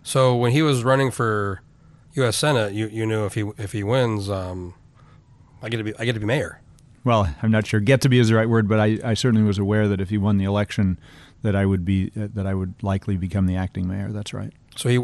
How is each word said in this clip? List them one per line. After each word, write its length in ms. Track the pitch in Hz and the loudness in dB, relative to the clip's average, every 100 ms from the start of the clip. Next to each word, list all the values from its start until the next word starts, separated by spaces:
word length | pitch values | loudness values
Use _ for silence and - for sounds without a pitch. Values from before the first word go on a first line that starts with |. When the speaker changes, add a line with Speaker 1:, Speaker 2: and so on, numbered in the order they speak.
Speaker 1:
So 340 | - 139 131 123 | -4 0 2 2
when 160 | 120 | 2
he 100 | 139 | 2
was 220 | 156 131 | 2 2
running 260 | 117 135 135 | 2 2 2
for 520 | - 117 104 101 95 - _ - - - | 0 -2 0 -2 -6 -12 _ -20 -20 -10
U 100 | - | -2
S 120 | 123 107 | 0 0
Senate, 380 | 151 131 107 | 0 0 0
you, 140 | 101 110 | -2 -6
you 180 | 110 110 | -4 -2
knew 180 | 110 | -2
if 100 | 101 | -2
he, 140 | 107 104 - | -4 -6 -6
if 160 | 101 | -8
he 100 | 107 | -6
wins, 440 | 101 131 120 107 98 | -2 0 0 -2 -4
um, 460 | 98 92 92 90 - _ _ - - _ - - - | -6 -6 -10 -12 -16 _ _ -20 -20 _ -20 -20 -16
I 60 | 110 | -8
get 100 | 117 | -6
to 60 | |
be, 120 | 107 104 | -6 -6
I 60 | |
get 80 | 117 | -4
to 60 | 113 | -2
be 60 | 104 | -2
mayor. 340 | 143 87 - - - - - | -2 -4 -10 -20 -20 -20 -6
Speaker 2:
Well, 280 | 120 113 95 - | 0 2 2 0
I'm 80 | 113 | 0
not 140 | 110 107 | 2 2
sure 120 | 107 | 0
"get 200 | 101 131 | 2 4
to 60 | 139 | 4
be" 100 | 123 | 4
is 100 | 113 | 6
the 60 | |
right 140 | 113 113 | 4 4
word, 200 | 113 104 | 2 2
but 120 | 107 | 2
I, 180 | 107 110 | 2 0
I 100 | 120 | -2
certainly 320 | 107 127 110 107 | 0 2 2 2
was 100 | 98 | 2
aware 320 | 98 107 104 | 0 2 2
that 120 | 98 | 0
if 100 | 92 | -2
he 80 | 107 | 0
won 180 | 101 101 | 2 2
the 80 | |
election, 540 | 98 101 104 - 95 90 - - - - | 2 0 -2 0 0 0 -6 -20 -20 -8
that 120 | 110 98 | -2 2
I 80 | |
would 200 | 98 98 | 2 2
be, 260 | 87 95 95 - | 2 0 0 -4
uh, 60 | 104 | -8
that 120 | 110 95 | -6 -4
I 60 | |
would 200 | 95 95 - | -4 -4 -6
likely 340 | 98 98 - 98 | -2 -2 -2 -4
become 300 | 90 101 92 | -2 0 0
the 100 | 90 | 0
acting 320 | 92 - 92 | -4 -4 -6
mayor. 200 | 98 101 | -6 -8
That's 240 | 104 101 | -8 -10
right. 180 | 104 107 - _ - | -10 -12 -14 _ -6
Speaker 1:
So 120 | 127 | 0
he, 120 | 123 | 0